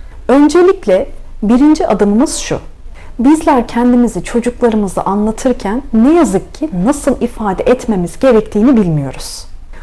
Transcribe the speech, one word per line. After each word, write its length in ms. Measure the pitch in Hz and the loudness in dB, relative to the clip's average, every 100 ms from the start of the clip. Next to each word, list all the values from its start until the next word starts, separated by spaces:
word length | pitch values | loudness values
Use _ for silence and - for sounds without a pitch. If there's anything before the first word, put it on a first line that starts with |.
| - - - | -16 -10 0
Öncelikle 800 | 269 294 349 359 381 208 277 - - - - | 4 4 4 4 2 2 0 0 -10 -14 -4
birinci 440 | 208 240 302 311 370 | 2 4 4 4 2
adımımız 500 | 202 202 214 - - | 2 2 2 0 -2
şu. 220 | - 151 - - - - - - | -6 -6 -8 -16 -16 -16 -12 0
Bizler 500 | 240 311 330 262 - | 2 2 2 0 0
kendimizi 560 | 233 247 247 240 180 | 0 2 4 2 -2
çocuklarımıza 800 | - 240 233 - 233 214 196 180 | -4 -2 -2 0 0 0 -2 -4
anlatırken 800 | - 202 214 214 262 247 196 240 - | -2 -2 -2 -2 -2 -2 -4 -6 -2
ne 220 | 220 254 | 2 4
yazık 400 | 339 233 190 - | 4 4 0 -4
ki 160 | - 311 175 | -8 -6 -2
nasıl 360 | 202 285 - 247 | -2 0 -2 -2
ifade 420 | 240 - 214 185 | -4 -4 -6 -2
etmemiz 560 | - 247 - 196 170 - | 0 0 0 -2 -4 0
gerektiğini 580 | 269 220 - 208 240 233 | 2 2 2 2 2 4
bilmiyoruz. 720 | 175 151 135 - - - - - - - | 2 0 -4 -8 -12 -14 -14 -16 -16 -16